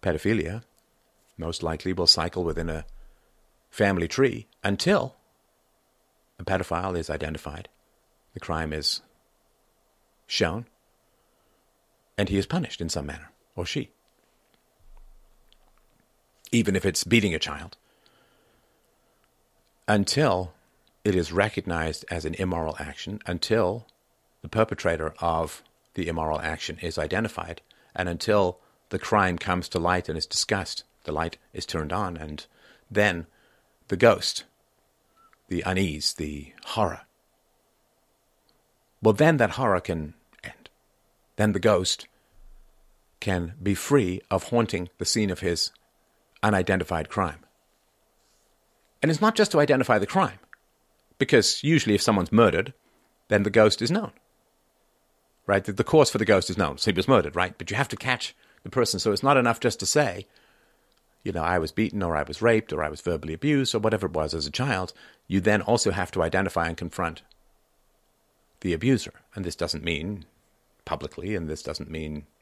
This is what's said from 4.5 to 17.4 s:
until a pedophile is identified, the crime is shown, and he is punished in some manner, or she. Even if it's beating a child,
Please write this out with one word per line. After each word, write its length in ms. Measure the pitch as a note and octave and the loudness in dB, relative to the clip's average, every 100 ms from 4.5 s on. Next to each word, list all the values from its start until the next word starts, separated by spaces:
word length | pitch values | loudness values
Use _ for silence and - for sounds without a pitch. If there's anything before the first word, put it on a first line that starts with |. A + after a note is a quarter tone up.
| _ | _
until 520 | G2+ G2+ - G3+ B2 _ _ _ _ _ _ _ _ _ _ _ _ _ | -4 -2 2 2 0 _ _ _ _ _ _ _ _ _ _ _ _ _
a 40 | |
pedophile 540 | F#2 F#2+ F#2 E2+ F#2 F2+ | -2 -2 0 -4 -2 -4
is 120 | D#2+ | -4
identified, 600 | D2+ D2+ D#2 C#2+ D2 - _ _ _ _ _ _ | -6 -6 -8 -10 -14 -16 _ _ _ _ _ _
the 60 | - | -18
crime 340 | - D#2+ D#2+ | -6 -4 -4
is 280 | D2+ D2 - _ _ _ _ _ _ _ _ _ _ _ _ _ | -4 -4 -6 _ _ _ _ _ _ _ _ _ _ _ _ _
shown, 380 | - E2+ F#2+ A#2+ _ _ _ _ _ _ _ _ _ _ _ _ _ _ - | -2 0 -2 -10 _ _ _ _ _ _ _ _ _ _ _ _ _ _ -4
and 120 | G2 | 0
he 80 | G2 | 0
is 80 | G2 | 0
punished 360 | F3 E3+ - | -2 -4 -6
in 80 | E2+ | -6
some 160 | - D2 | -6 -6
manner, 260 | D2 - _ _ - | -12 -16 _ _ -10
or 100 | F#2 | -6
she. 260 | - - _ _ _ _ _ _ _ _ _ - - - - _ _ _ _ _ _ _ _ _ _ _ _ - | -6 -8 _ _ _ _ _ _ _ _ _ -20 -20 -20 -20 _ _ _ _ _ _ _ _ _ _ _ _ -2
Even 240 | A#2+ G#2+ F#2+ | 0 2 0
if 100 | G2 | 0
it's 180 | E2 | -2
beating 300 | - A2+ G2+ | 2 4 4
a 60 | |
child, 380 | D#2 | -2